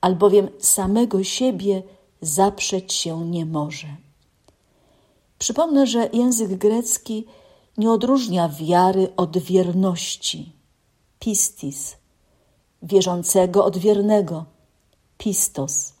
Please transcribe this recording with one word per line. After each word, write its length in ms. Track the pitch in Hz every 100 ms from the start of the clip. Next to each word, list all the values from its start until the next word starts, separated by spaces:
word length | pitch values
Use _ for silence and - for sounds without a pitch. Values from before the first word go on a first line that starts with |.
albowiem 460 | 185 180 202 202 196 -
samego 640 | - - 185 214 240 196
siebie 600 | 190 - 254 190 196 190 185 - _ _
zaprzeć 720 | 160 147 196 196 - 190 185
się 320 | - 170 160 170
nie 200 | 175 160
może". 420 | 156 147 151 151 147 _ _ _ _ _ _ _ _ _ _ _ _ _ _
Przypomnę, 480 | - 233 330 285 269
że 220 | 233 233
język 420 | 226 247 233 214 185
grecki 680 | 208 220 233 - - 220 226 - _ _ _ -
nie 140 | 220
odróżnia 580 | 226 233 269 240 180 170
wiary 640 | 143 160 175 185 190 185 -
od 200 | 175 180
wierności, 1120 | 180 185 180 175 190 175 - - - 165 147 _ _ _ _ _ _ _
pistis, 800 | - 202 - - 143 139 - - _ _ _ _ _ _ _ _
wierzącego 840 | 170 196 185 180 175 190 180 190 196
od 120 | 185
wiernego, 680 | 190 202 202 214 180 160 160 _ _ _ _ _ _ _
pistos. 760 | 220 190 - - 175 - - _